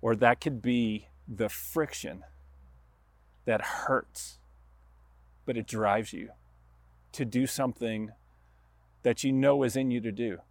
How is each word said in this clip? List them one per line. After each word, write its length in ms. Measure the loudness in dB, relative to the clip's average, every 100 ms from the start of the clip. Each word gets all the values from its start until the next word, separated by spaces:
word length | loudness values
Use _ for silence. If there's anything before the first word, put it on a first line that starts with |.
Or 140 | 2 4
that 240 | 4 4
could 200 | 0 -2
be 460 | 0 2 2 -2 -8 -20 -16
the 220 | -4 -4
friction 760 | -4 -6 -4 -4 -4 -10 -12 -16 -20 -20 -20 -20 -20 -20 _ _ _ _ _ -2
that 160 | 0
hurts, 760 | 0 -6 0 -2 -2 -14 -16 -18 -20 -20 -20 -20 -20 -20 -20 -20 -20 -18 -6
but 120 | -4
it 80 | -4
drives 480 | 0 2 2 0
you 160 | -10 -14 -16 -20 -20 -20 -20 -20 -20 -20
to 140 | -6 -2
do 220 | 0 0
something 640 | 0 -2 -2 -4 -4 -6 -10 _ _ _ _ _ _ _ _
that 220 | 0 2
you 80 | 2
know 320 | 4 6 6
is 120 | 4 2
in 140 | 0
you 100 | 0
to 120 | -2
do 260 | -4 -4 -4 -12